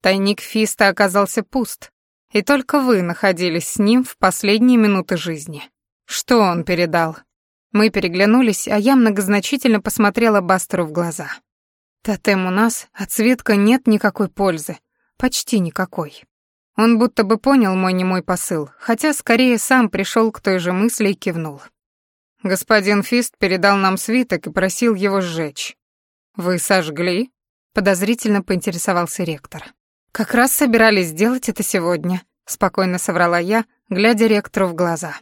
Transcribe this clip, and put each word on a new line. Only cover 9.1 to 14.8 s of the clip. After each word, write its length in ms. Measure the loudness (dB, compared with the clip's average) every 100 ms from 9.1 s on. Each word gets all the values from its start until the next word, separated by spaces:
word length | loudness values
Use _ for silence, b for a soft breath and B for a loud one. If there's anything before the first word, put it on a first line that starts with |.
| 2 0 0 0 -2 2 0
посмотрела 580 | -2 0 0 2 2 2
Бастеру 460 | 2 -2 0 -4 -4
в 60 |
глаза. 380 | -4 -6 -8 -14 -16 _ _ _ _ _ _
Тотем 420 | -6 -4 0 0 0
у 60 |
нас 360 | 0 0 -2 -12
от 180 | -12 -8
свитка 440 | 0 0 0 0 2
нет 320 | 4 2 2
никакой 420 | 2 0 -2 -6
пользы, 480 | -2 -2 -2 -8 -14